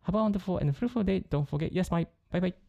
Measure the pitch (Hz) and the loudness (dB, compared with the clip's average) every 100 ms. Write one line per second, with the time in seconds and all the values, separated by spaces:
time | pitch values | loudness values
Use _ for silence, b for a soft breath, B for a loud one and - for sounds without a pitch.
0 | - 196 220 202 - 180 147 143 240 247 | 0 2 2 0 -2 0 0 0 -2 0
1 | 190 190 - 143 147 147 160 180 180 170 | 0 0 0 -2 0 -2 -2 -2 0 0
2 | 165 _ _ 175 180 180 | -2 _ _ -2 -2 -4